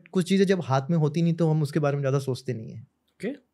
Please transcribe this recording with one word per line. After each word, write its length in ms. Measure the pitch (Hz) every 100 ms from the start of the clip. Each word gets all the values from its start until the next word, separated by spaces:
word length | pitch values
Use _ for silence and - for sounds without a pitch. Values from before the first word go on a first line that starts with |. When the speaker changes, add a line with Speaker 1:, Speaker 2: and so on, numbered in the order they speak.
| -
Speaker 1:
कुछ 160 | 190 170
चीज़ें 180 | 196 190
जब 140 | 190 131
हाथ 180 | 135 135
में 80 | 165
होती 240 | 151 151
नहीं, 120 | 170 165
तो 140 | 170
हम 140 | 156
उसके 180 | 147 165
बारे 160 | 147 143
में 60 |
ज़्यादा 160 | 135 139
सोचते 360 | 135 123 - 113
नहीं 160 | 110
है। 100 | 98
Speaker 2:
ओके। 480 | - _ _ _ 196 285 _